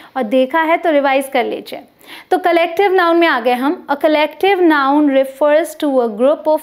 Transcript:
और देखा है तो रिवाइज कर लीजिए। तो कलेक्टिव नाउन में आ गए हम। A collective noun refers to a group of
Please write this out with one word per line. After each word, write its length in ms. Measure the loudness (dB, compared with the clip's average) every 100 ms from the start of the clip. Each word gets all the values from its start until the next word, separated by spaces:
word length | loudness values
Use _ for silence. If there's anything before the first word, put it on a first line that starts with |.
| -14 -8
और 60 |
देखा 380 | -2 0 2 0
है 160 | 0 0
तो 140 | 2
रिवाइज 380 | 0 2 0 -2
कर 120 | -2 -4
लीजिए। 360 | -6 -12 -16 -18 _ -20 -20 -4
तो 60 | -2
कलेक्टिव 560 | 0 0 0 0 0
नाउन 240 | 2 2 2
में 100 | 2
आ 120 | 0
गए 140 | -2
हम। 340 | -2 -2 -4 -6
A 40 | -2
collective 640 | 0 2 0 0 0 2
noun 640 | 2 2 2 2 2 2
refers 600 | 0 -2 0 2 0 -4
to 80 | -2
a 160 | 0 -2
group 380 | 0 0 0 -2
of 120 | -4